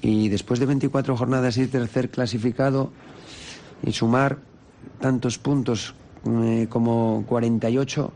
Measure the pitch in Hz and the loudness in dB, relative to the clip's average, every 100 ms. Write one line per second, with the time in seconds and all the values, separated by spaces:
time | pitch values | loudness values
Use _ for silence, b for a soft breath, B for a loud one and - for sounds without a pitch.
0 | 113 107 107 101 - 123 135 139 139 135 | 4 4 4 0 0 0 2 2 2 0
1 | 131 123 123 131 127 117 131 135 117 131 | 0 0 0 2 2 2 0 0 -2 -2
2 | 123 - 120 120 120 113 135 135 131 - | -2 -2 -2 0 -2 0 0 2 -2 -6
3 | B B B B B B B B - 113 | B B B B B B B B -6 0
4 | 113 123 135 135 - - - - - - | 2 4 2 0 -10 -20 -20 -20 -20 -4
5 | 131 127 123 110 - 143 120 113 - - | 0 2 0 -2 0 0 2 -2 -4 -14
6 | - - - 117 113 113 113 117 117 117 | -20 -8 -2 0 2 2 0 0 0 2
7 | 113 110 110 120 117 113 113 123 135 - | 2 0 0 0 2 0 2 0 0 -2
8 | - | -4